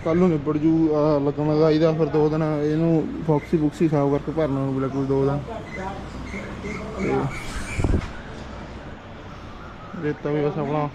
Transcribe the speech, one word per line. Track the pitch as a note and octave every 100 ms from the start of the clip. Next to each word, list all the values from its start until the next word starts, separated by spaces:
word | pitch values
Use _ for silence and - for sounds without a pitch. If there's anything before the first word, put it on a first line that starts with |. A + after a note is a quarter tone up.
ਕੱਲ੍ਹ | E3+ E3+
ਨੂੰ | F#3
ਨਿਬੜ | D#3 C#3+ D3+
ਜੂ। | D#3+ D#3+ D#3+
ਆਹ | D3+ D3+ D3
ਲੱਗਣ | C#3+ C#3+ D3+ D3+
ਲਗਾ | D#3
ਇਹਦਾ, | D#3 D#3+
ਫਿਰ | D#3 D3+
ਦੋ | D3+ D3+
ਦਿਨ | D#3
ਇਹਨੂੰ | D#3 D3+ D3+ D#3 E3 D#3+ - - D#3
ਫੌਕਸੀ | D3 - E3
ਫੁਕਸੀ | D3+ - E3
ਸਾਫ਼ | D3 C#3+
ਕਰਕੇ | C#3+ D3+
ਭਰਨਾ | D3+ D3+ C#3
ਨੂੰ | C3+
ਵੀ | C3+
ਲੱਗੂ | C3+ C3+
ਦੋ | C3+ C#3
ਦਿਨ। | C#3 C#3+ - - - F#3+ F#3+ G3 - - - G3 G3+ - G3+ G#3 - -
ਤੇ | C3+ C3+ C#3 - - - - - - - - - - - - - - - - - - - - - - - - - - F#3+
ਰੇਤਾ | D3+ C#3+ D3
ਵੀ | D3+
ਬਸ | D3 D3
ਆਪਣਾ | C#3+ D3+ D3